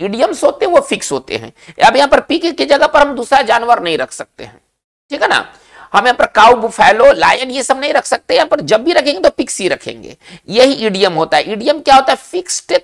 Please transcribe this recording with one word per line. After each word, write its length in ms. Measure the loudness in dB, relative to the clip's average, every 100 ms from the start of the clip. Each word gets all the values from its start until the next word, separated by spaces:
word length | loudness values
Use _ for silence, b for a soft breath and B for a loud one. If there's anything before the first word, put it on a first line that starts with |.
इडियम्स 420 | -8 -2 -2 0
होते 220 | -2 -2 0
हैं 60 |
वो 80 | 0
फिक्स 320 | 0 -6 -6
होते 240 | -8 -6 -10
हैं। 160 | -12 B B 0 2
अब 100 | 2
यहाँ 140 | 2
पर 100 | 2
पिग 320 | 0 -4 -4 -4
की 100 | -2
जगह 220 | 0 2
पर 140 | 2
हम 140 | 0 -2
दूसरा 260 | -2 0
जानवर 400 | 0 -2 0 0
नहीं 160 | 0 -4
रख 140 | -6
सकते 320 | -10 -18 -18
हैं, 160 | -20 -20 _ _ _ _ _
ठीक 100 | -4
है 60 | -2
ना। 180 | -2 -4 B B B B
हम 120 | 0 0
यहाँ 80 |
पर 120 | 0 0
काऊ, 300 | 4 4 4
बुफेलो, 560 | 0 2 2 6 4
लायन 400 | 4 2 0 -4
ये 120 | -6
सब 160 | -4 -4
नहीं 140 | -2
रख 120 | -2 -2
सकते। 300 | -6 -2 0
यहाँ 120 | 0
पर 140 | -2
जब 220 | 0 0
भी 100 | 0
रखेंगे 260 | 0 -2 0
तो 100 | 0
पिग्स 300 | 0 -6 -6
ही 80 | -4
रखेंगे। 480 | -6 -8 -16 -18 -20 B -20 -4
यही 240 | 2 2 2 -4
इडियम 280 | 0 0
होता 240 | 0 0 0
है। 60 |
इडियम 360 | -2 -4 -4 -2
क्या 160 | 4 4
होता 160 | 4
है? 40 | -4
फिक्स्ड 600 | -6 -10 -8 -10 -4 -2